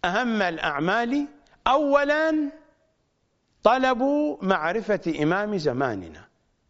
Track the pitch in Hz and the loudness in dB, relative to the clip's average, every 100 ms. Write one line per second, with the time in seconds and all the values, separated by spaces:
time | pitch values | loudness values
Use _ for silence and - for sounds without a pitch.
0 | 180 196 247 220 185 160 165 143 160 214 | 0 0 0 0 0 0 -2 0 0 0
1 | 240 285 294 - _ _ - 269 294 285 | 0 -2 -4 -10 _ _ 2 2 4 4
2 | 285 302 320 311 285 - - _ _ _ | 4 2 2 0 -2 -6 -20 _ _ _
3 | _ _ _ _ _ _ 214 254 262 247 | _ _ _ _ _ _ 2 2 2 0
4 | 269 294 302 269 185 185 156 202 214 202 | 0 0 -2 -4 -2 0 0 -4 -2 -4
5 | - 147 151 185 208 208 151 123 135 104 | -2 -2 0 0 -2 -2 -2 -2 -2 -4
6 | 85 78 - _ _ _ _ | -10 -18 -20 _ _ _ _